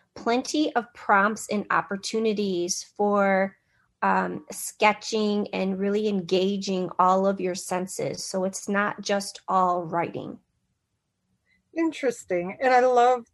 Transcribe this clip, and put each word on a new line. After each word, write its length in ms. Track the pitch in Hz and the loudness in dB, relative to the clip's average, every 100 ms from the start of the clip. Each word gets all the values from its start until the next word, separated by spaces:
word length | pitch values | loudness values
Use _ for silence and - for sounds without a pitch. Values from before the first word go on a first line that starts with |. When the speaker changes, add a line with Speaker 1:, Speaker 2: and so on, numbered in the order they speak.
| _ | _
Speaker 1:
plenty 600 | - 233 240 262 302 302 - | -8 -2 -2 0 0 0 -2
of 160 | 214 | -4
prompts 540 | - - 202 208 220 - | -6 2 4 4 0 -4
and 160 | 208 - | -4 0
opportunities 1120 | 165 - 196 - 220 220 208 202 175 175 - - - | -2 -2 -6 -4 -2 0 0 0 -2 -2 -4 -8 -2
for, 600 | 208 202 196 190 196 - _ _ _ _ | 2 4 4 4 0 -4 _ _ _ _
um, 420 | 196 190 185 190 - | 0 2 0 -6 -10
sketching 960 | - - - 214 202 - 220 208 208 202 | -12 -12 0 2 2 -2 -2 0 0 -2
and 260 | 190 190 185 | -2 -2 -2
really 280 | 202 208 214 | 0 0 0
engaging 840 | 196 170 185 190 202 190 185 180 - | -2 0 2 2 0 -2 -2 -2 2
all 280 | 185 190 196 | 4 4 2
of 140 | 196 | 0
your 160 | 185 180 | -2 -4
senses. 680 | - 180 190 - 147 - | -4 -4 -4 -6 -6 -6
So 220 | - 190 | -6 -4
it's 240 | 190 190 - | -4 -4 -4
not 320 | 202 208 - | -2 -2 -4
just 400 | 202 202 196 - - | -2 -2 -4 -10 -2
all 340 | 185 185 180 | 2 2 2
writing. 540 | 170 170 160 - 101 - _ _ _ _ _ _ _ _ _ _ _ _ _ 320 | -2 -4 -4 -6 -10 -14 _ _ _ _ _ _ _ _ _ _ _ _ _ -2
Speaker 2:
Interesting. 800 | 330 - 254 233 - 180 175 - | -2 0 -2 -4 -4 -4 -4 -2
And 120 | 262 | 2
I 80 | 254 | 4
love 460 | 254 247 240 247 233 | 6 6 6 4 -2